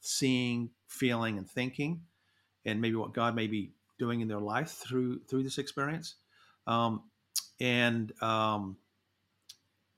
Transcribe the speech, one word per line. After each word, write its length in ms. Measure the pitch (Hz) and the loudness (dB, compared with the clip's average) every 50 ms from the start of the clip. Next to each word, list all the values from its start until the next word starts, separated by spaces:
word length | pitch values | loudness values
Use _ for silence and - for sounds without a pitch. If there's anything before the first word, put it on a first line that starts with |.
seeing, 680 | - - - - 143 131 127 127 123 123 120 120 117 117 - _ _ - | -6 -4 0 2 4 4 4 4 2 2 0 0 -2 -4 -8 _ _ -16
feeling, 500 | - - 135 123 120 117 113 113 107 98 | -4 0 2 2 2 2 0 0 -2 -2
and 120 | 95 - | -6 -6
thinking, 520 | - 127 123 127 - - 143 151 170 165 165 - _ _ _ _ _ _ _ _ _ _ - | -4 -4 -4 -2 -2 -2 -2 -2 -2 -4 -8 -14 _ _ _ _ _ _ _ _ _ _ -4
and 160 | 110 110 107 | -2 0 0
maybe 140 | 117 113 113 | 2 2 0
what 180 | 110 107 107 110 | 0 -2 -2 -2
God 220 | 120 117 117 113 | 0 2 2 2
may 120 | 117 110 104 | 2 0 0
be 260 | 113 107 95 - - _ _ _ _ - | 0 -2 -4 -6 -10 _ _ _ _ -4
doing 240 | 123 117 120 117 | -2 -2 0 0
in 60 | 113 110 | -2 -2
their 120 | 107 104 | -2 -4
life 300 | 104 104 107 123 156 156 | -2 -2 -2 -2 -2 -4
through, 500 | - - - - 127 127 127 123 123 - - - | -6 -12 -8 -4 -2 -2 0 -2 -2 -6 -6 -2
through 160 | 131 135 135 | -2 -2 -2
this 140 | 131 - - | -2 -4 -6
experience. 580 | 139 143 - 143 139 147 156 170 165 - - - _ _ _ _ _ _ _ _ - 113 | -6 -6 -4 -4 -4 -2 -4 -6 -8 -10 -14 -16 _ _ _ _ _ _ _ _ -4 0
Um, 360 | 117 117 117 113 110 101 - - _ _ _ _ - - - - - - | 2 2 4 2 0 -2 -6 -10 _ _ _ _ -8 -8 -8 -8 -4 -2
and, 520 | 127 123 120 123 120 120 117 117 110 107 - - | 2 4 4 6 6 4 4 2 0 -2 -4 -2
um, 560 | 113 113 110 110 110 110 107 104 98 95 95 - _ _ _ _ _ _ _ _ _ _ _ _ _ - - _ _ _ _ _ _ _ _ | 0 2 4 4 4 4 2 0 -2 -4 -8 -10 _ _ _ _ _ _ _ _ _ _ _ _ _ -20 -20 _ _ _ _ _ _ _ _